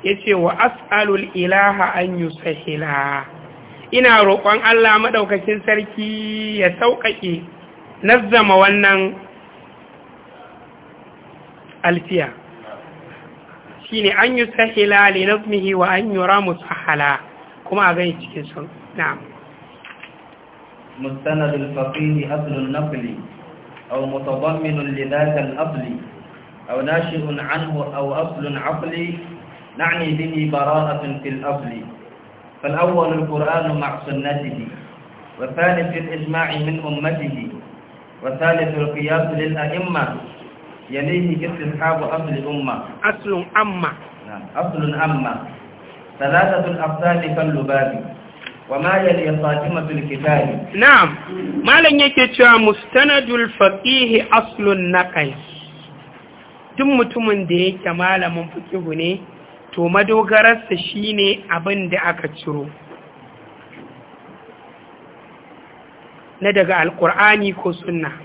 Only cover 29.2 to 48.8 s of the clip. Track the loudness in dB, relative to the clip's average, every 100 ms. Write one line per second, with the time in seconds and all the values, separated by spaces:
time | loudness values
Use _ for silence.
29.2 | -12 -18 -18 -20 -20 -4 -2 0 -2 -2
30.2 | -2 -2 -2 0 0 0 0 -4 -6 -8
31.2 | -8 -8 -6 -6 -8 -12 -14 -18 -20 -20
32.2 | -20 -20 -20 -10 -6 0 0 2 0 0
33.2 | -2 -2 -2 -2 -2 -4 -4 -8 -8 -6
34.2 | -4 -4 -6 -10 -12 -14 -20 -20 -20 -20
35.2 | -20 -12 -10 0 0 2 -2 -6 -8 -8
36.2 | -4 -2 -2 -2 -4 -4 -6 -4 -4 -4
37.2 | -6 -8 -10 -14 -18 -20 -20 -20 -20 -10
38.2 | -8 -2 0 2 0 -2 -4 -4 -2 -2
39.2 | -2 -2 -4 -4 -4 -4 -4 -4 -4 -6
40.2 | -14 -20 -20 -20 -20 -20 -12 -6 -2 -2
41.2 | -2 -2 -6 -8 -8 -4 -2 -2 -4 -6
42.2 | -6 -6 -6 -6 -6 -6 -10 -4 -4 -2
43.2 | -4 -6 -2 -2 -2 -2 -6 -6 -18 -20
44.2 | -16 -16 -12 -6 -6 -4 -4 -2 -2 0
45.2 | -4 -6 -12 -16 -20 -20 -20 -20 -20 -4
46.2 | 2 4 4 2 -2 -2 -4 0 0 0
47.2 | 0 -2 0 -2 0 0 0 -4 -10 -16
48.2 | -20 -20 -20 -20 -8 -4